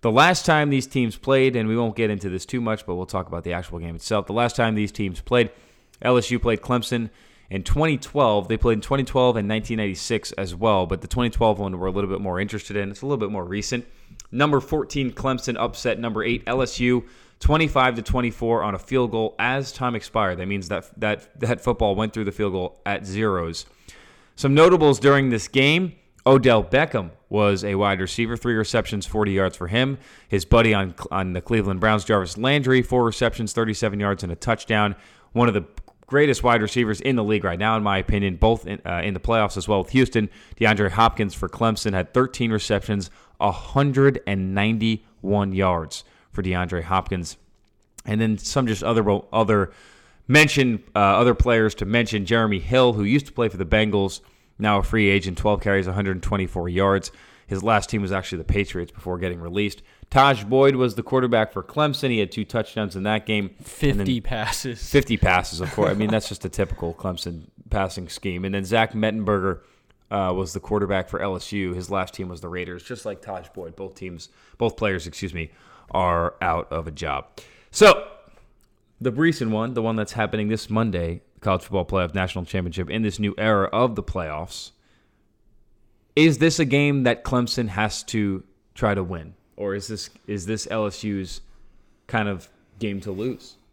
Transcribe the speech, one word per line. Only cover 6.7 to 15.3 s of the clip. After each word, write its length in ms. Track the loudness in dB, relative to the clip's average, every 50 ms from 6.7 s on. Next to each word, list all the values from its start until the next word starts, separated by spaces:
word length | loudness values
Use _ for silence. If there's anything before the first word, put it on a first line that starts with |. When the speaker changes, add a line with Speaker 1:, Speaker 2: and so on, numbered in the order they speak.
| -2 -2 0 -2 -4 -4 -4 -6 _ _ _ _ _ _ _ _
Speaker 1:
in 140 | -8 -6
twenty 340 | 0 0 2 2 2 2 0
twelve. 520 | -2 -4 -4 0 2 4 4 4 2 2 0
They 80 | -2
played 220 | 0 2 2 2 0
in 20 |
twenty 240 | 0 -2 -2 -2 -2
twelve 320 | 0 2 2 4 4 4
and 100 | 2 0
nineteen 300 | -2 -2 -2 -2 -4 -4
ninety-six 560 | -2 -2 -4 -4 -6 -4 -2 -2 -2 -4 -6
as 240 | -8 -8 -8 -8 -6
well, 300 | 0 2 2 4 2 2
but 140 | 0 -4 -6
the 60 | -6
twenty 240 | -6 -2 -2 -2 0
twelve 300 | 0 2 2 2 2 2
one 180 | -2 -6 -4 -4
we're 80 | -4
a 60 | -2
little 180 | -2 -2 -2 -2
bit 100 | -2 -4
more 200 | -4 -4 -2 -2
interested 360 | -4 -4 -6 -10 -10 -6 -6
in. 140 | -4 -4 -4
It's 120 | -8 -8
a 40 | -4
little 120 | -4 -2 -2
bit 120 | -2 -4
more 140 | -4 -6 -6
recent. 420 | -4 -6 -6 -4 -4 -4 -6 -6 -10 -20 -20 -20 -20 -20 -20 -18 -8
Number 280 | 0 0 2 4 2 0
fourteen 520 | 0 0 -4 -4 -4 -4 -4 -4 -4 -4
Clemson 440 | -6 -4 -4 -2